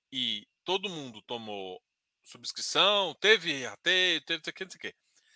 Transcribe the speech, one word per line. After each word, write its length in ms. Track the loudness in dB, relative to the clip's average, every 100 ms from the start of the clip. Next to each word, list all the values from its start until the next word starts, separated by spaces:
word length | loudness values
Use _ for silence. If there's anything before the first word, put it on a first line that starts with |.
| _
e 340 | -4 -4 -4 -10 _
todo 240 | -2 -2 -2
mundo 340 | -8 -10 -14
tomou 600 | -8 -8 -6 -8 -8 -12 -16 _ _ _
subscrição, 920 | -18 -10 -8 -4 0 4 6 4 2
teve 500 | 2 4 6 4 -2
rateio, 560 | -4 -4 0 4 4 0
teve 180 | -2 -6
não 60 |
sei 60 | -6
o 40 |
quê, 100 | -10
não 60 | -10
sei 80 | -10
o 20 |
quê. 140 | -10 -12 _ _ _